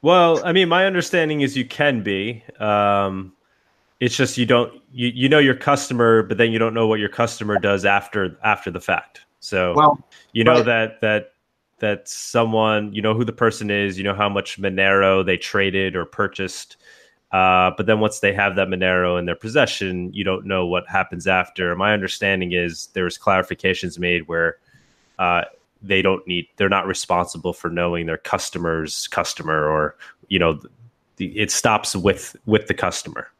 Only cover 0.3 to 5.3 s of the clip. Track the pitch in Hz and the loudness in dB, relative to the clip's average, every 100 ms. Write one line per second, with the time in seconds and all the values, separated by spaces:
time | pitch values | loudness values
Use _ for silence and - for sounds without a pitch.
0.3 | 160 180 170 180 175 190 185 - 180 156 | 4 2 2 2 2 2 0 0 0 0
1.3 | 151 139 135 123 - 147 123 101 95 104 | 0 -2 -2 -8 0 0 0 -2 -2 -4
2.3 | 117 - - 107 104 101 101 98 95 95 | -8 -16 -6 0 2 4 2 0 -4 -10
3.3 | _ _ _ _ _ _ _ 123 - 135 | _ _ _ _ _ _ _ -4 0 -2
4.3 | - 117 120 117 - _ 127 123 123 131 | 0 2 2 2 -6 _ -6 -6 0 4